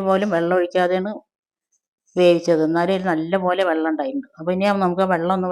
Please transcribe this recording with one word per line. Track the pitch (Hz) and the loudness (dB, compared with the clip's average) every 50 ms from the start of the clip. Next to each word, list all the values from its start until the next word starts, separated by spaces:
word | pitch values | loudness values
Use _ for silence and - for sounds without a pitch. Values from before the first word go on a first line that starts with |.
| 196 | 0
പോലും | 190 190 190 208 208 175 | 2 0 0 0 0 0
വെള്ളം | 165 170 175 180 | 0 0 0 0
ഒഴിക്കാതെയാണ് | 185 175 175 - 180 180 175 185 185 185 208 208 - - _ _ _ _ _ _ _ _ _ _ _ _ _ _ _ _ _ _ 180 | 0 0 0 0 0 0 2 0 -2 -2 -6 -8 -10 -16 _ _ _ _ _ _ _ _ _ _ _ _ _ _ _ _ _ _ 4
വേവിച്ചത്, | 180 175 175 165 170 175 170 156 156 | 4 6 4 4 2 2 2 2 2
എന്നാലും | 156 165 170 175 185 190 | 0 0 0 0 0 -2
അതിൽ | 185 185 185 | -2 -2 -2
നല്ലപോലെ | 160 156 160 165 190 190 180 180 180 190 190 175 | -2 -2 -2 -2 -2 -2 0 0 0 0 0 0
വെള്ളം | 160 160 160 160 | 0 0 -2 -2
ഉണ്ടായിട്ടുണ്ട്. | 156 147 143 135 - 139 - - _ - | -2 -2 -4 -4 -6 -8 -10 -10 _ -8
അപ്പോൾ | 165 180 185 | -4 -4 -2
ഇനി | 185 196 208 202 196 185 | 0 0 0 2 2 0
നമുക്ക് | 175 175 185 190 | 0 0 0 0
ആ | 185 180 | 0 0
വെള്ളം | 165 165 180 190 | 0 0 0 -2
ഒന്ന് | 185 185 180 | -2 -2 -2